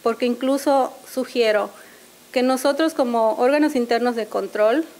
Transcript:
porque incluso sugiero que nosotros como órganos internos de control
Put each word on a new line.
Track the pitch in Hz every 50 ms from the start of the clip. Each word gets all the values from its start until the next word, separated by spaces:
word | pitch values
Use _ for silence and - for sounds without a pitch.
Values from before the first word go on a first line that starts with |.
porque | - 233 226 - 254
incluso | 247 240 - 269 262 277 277 277 302 277 277 254 - - - - - -
sugiero | 262 247 - - 247 233 220 214 208 196 208 - - - - - - - - - - - -
que | - 254
nosotros | 247 254 262 254 - 285 285 285 320 320 311
como | - 269 240 233 233 220 220 214
órganos | - 247 254 285 294 302 294 294
internos | 254 240 240 240 233 240 247 233
de | 233 214
control | 214 - 202 196 190 - 214 214 220 240 311 330 330 - _